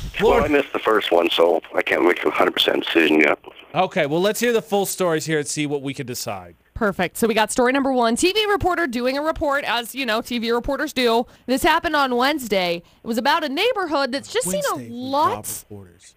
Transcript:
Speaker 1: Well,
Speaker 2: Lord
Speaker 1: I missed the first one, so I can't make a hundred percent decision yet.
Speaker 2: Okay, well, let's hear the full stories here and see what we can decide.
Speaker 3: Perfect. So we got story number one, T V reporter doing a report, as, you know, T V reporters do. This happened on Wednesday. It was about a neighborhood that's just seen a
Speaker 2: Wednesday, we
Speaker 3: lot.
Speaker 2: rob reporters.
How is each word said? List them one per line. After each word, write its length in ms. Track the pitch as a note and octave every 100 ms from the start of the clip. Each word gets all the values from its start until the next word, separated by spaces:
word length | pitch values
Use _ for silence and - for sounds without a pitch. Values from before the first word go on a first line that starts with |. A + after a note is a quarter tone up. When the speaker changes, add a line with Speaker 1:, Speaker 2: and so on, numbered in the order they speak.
| - -
Speaker 1:
Well, 120 | A3
Speaker 2:
Lord 120 | C4+
Speaker 1:
I 40 | D3
missed 240 | C#3+ -
the 40 | -
first 320 | - G#2+ -
one, 180 | E2+ E2+
so 300 | - E2+ D#2+ -
I 80 | -
can't 220 | - F2
make 180 | F2 F2+
a 60 | -
hundred 220 | - F2+
percent 320 | - - -
decision 360 | - E2 D#2 D2+
yet. 180 | D2+ F2+ - - -
Speaker 2:
Okay, 320 | D3+ F#3 F#3 C#3+
well, 140 | D#3+
let's 200 | G3 G#3
hear 120 | A#3+
the 100 | A3+
full 220 | A3 G3+ F#3
stories 380 | - F#3 D#3+
here 140 | D#3 D#3
and 80 | D3
see 200 | D3+ D3
what 160 | C#3+
we 120 | C#3
can 120 | C3+ B2
decide. 500 | A#2+ - G2 F2 - _ -
Speaker 3:
Perfect. 400 | G#3 F#3 F3 -
So 100 | A3+
we 60 |
got 180 | A3+ G#3+
story 220 | - B3
number 180 | C#4 C4+
one, 260 | B3+ A#3 A#3
T 140 | F4
V 120 | G4 G#4+
reporter 360 | G4+ F#4 E4+ E4+
doing 300 | A#3+ B3 C#4
a 60 |
report, 420 | D#4 - D4+ C#4
as, 300 | - A3+ A#3
you 100 | B3+
know, 160 | B3+ G#3+
T 180 | - A#3+
V 120 | A3+
reporters 400 | A#3+ A#3 C4+ D4
do. 340 | - A#3+ A3+ A#3+ - -
This 160 | C4
happened 340 | E4+ D#4+ E4+ D4+
on 200 | C4+ A#3+
Wednesday. 640 | C4 D4+ A#3 G3 F3+ E3+ - _
It 40 | A3+
was 100 | A#3
about 260 | B3+ E4
a 40 | D4+
neighborhood 640 | C#4 A4+ G#4 F4+ D4 C#4
that's 180 | C4+ -
just 200 | A4 C5+
seen 120 | D5 C#5+
a 40 | E4+
Speaker 2:
Wednesday, 140 | A#3
we 20 |
Speaker 3:
lot. 360 | A#3 C4 C#4 E4+ -
Speaker 2:
rob 100 | -
reporters. 680 | - - G3+ F#3 E3+ -